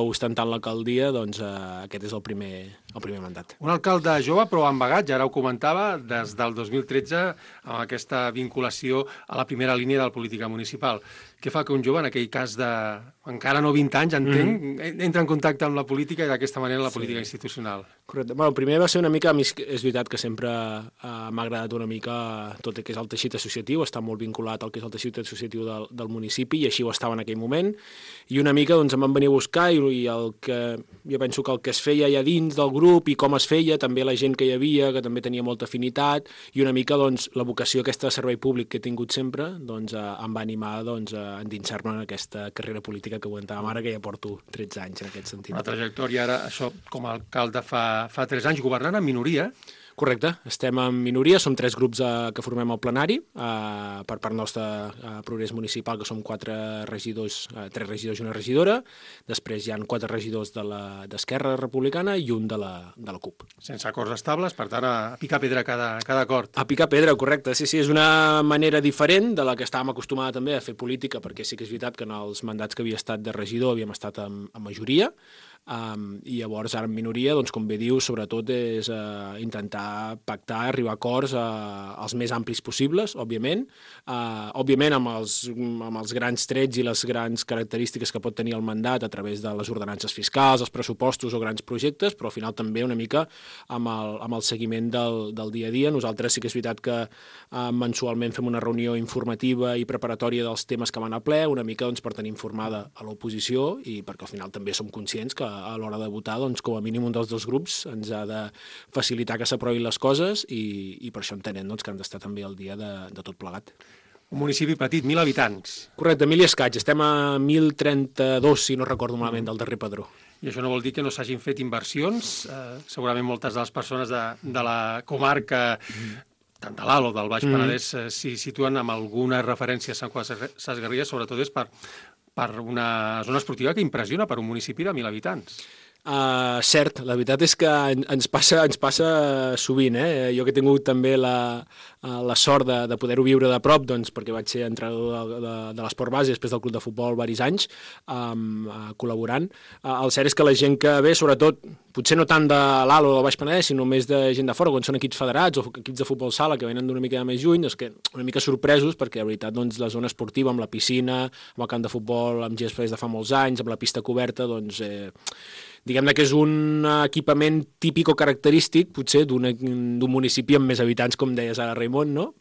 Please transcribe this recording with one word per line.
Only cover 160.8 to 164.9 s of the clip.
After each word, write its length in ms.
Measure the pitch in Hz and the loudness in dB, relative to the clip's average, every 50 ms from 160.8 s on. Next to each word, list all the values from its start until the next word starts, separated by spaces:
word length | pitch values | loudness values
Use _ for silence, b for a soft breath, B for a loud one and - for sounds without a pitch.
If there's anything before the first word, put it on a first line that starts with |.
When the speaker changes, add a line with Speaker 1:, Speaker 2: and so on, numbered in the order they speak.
| - - 127 127 127 127 127 127 127 127 | 0 0 2 2 2 0 0 -2 -2 -4
Speaker 1:
amb 320 | - - - - - - 120 | -6 -12 -20 -14 -8 -6 -6
el 80 | 117 | -4
camp 160 | - 120 117 | -2 -2 -2
de 80 | 113 - | -4 -4
futbol, 480 | 120 107 107 120 117 120 120 120 117 117 | -6 -4 -2 0 0 0 0 0 -2 -2
amb 160 | 113 113 110 | -4 -4 -4
gespa 240 | 117 113 - - 120 | -4 -4 -4 -4 -4
des 80 | 113 | -4
de 80 | 113 110 | -2 -4
fa 80 | - | -4
molts 240 | 120 113 113 110 104 | -4 -4 -4 -2 2
anys, 320 | 135 139 135 131 131 123 123 | 2 4 4 4 2 0 -2
amb 80 | 117 | -4
la 80 | 113 107 | -6 -4
pista 240 | - 117 - 131 104 | -4 -4 -4 -4 -2
coberta, 480 | - 123 123 123 120 113 - 127 123 | -2 0 0 0 -2 -2 -4 -4 -4
doncs, 300 | 117 113 107 104 98 104 110 | -4 -4 -6 -8 -8 -8 -8
eh, 300 | 104 | -8